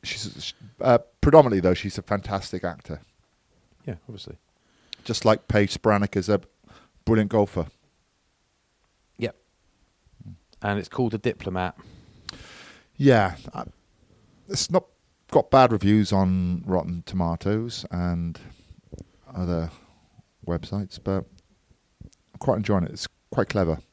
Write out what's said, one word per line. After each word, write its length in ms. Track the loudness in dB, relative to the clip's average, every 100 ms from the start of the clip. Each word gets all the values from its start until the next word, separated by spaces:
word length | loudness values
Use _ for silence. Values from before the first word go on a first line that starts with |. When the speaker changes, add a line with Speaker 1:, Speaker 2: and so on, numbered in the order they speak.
Speaker 1:
She's, 420 | -12 -10 -12 -12
sh-, 100 | -16 -16 -20 _
uh, 160 | 2 2 0 _
predominantly, 380 | 6 8 8 4
though, 160 | 2 2
she's 220 | -2 -10
a 20 |
fantastic 640 | -6 -6 -4 -8 -6 -8
actor. 380 | -8 -10 -14 -14 _ _ _ _ _ _ _ _ -14
Speaker 2:
Yeah, 100 | -14 -16
obviously. 300 | -20 -18 -20 _ _ _ _ _ -20
Speaker 1:
Just 220 | -8 0 2
like 220 | 2 _
Paige 300 | 2 2 0
Spiranac 380 | 2 2 0 -4
is 120 | 0
a 140 | -2 -2 _ _ -20 _ _ 0
brilliant 240 | 2 2
golfer. 380 | 2 0 -2 -6 _ _ _ _ _ _ _ _ _ _ _ _ _ _ _
Speaker 2:
Yep. 160 | -8 -8 _ _ _ _ _ _ _ _ -20 -20 _ _
And 160 | -4 -4
it's 100 | -6
called 220 | -4 -4
The 60 | -2
Diplomat. 580 | -4 -6 -6 -4 -6 -8 -20 -20 _ -20 -20 -20 -20 -20 -20 -20 _ _
Speaker 1:
Yeah. 380 | 4 6 4 -4 -14
I, 120 | -14 -14 -18 _ _ _ _ _ _ -10
it's 220 | -6 -2
not 140 | -2 -2 _ _ _ _
got 220 | 0 4
bad 200 | 6 6
reviews 400 | 4 4 4 4
on 520 | 2 2 2 0 -2 0
Rotten 380 | -2 -2 -8 -6
Tomatoes 800 | -4 -2 -2 -2 -2 -4 -10 -8
and 480 | -4 -2 -2 -4 -8 -18 -20 _ -20 _ -20 -20 _ -18
other 360 | -8 -4 -2 -4 -10 _ _ _ _ _ _ -6
websites, 520 | -6 -4 -8 -8 -10
but 220 | -6 -6 -6 -18 _ _ _ _ _ _
I'm 360 | -20 _ _ -6
quite 180 | -2 -2
enjoying 260 | 0 -2
it. 60 | -2
It's 160 | -8 -14 _ _
quite 160 | -4 -2
clever. 300 | 0 0 -2 -8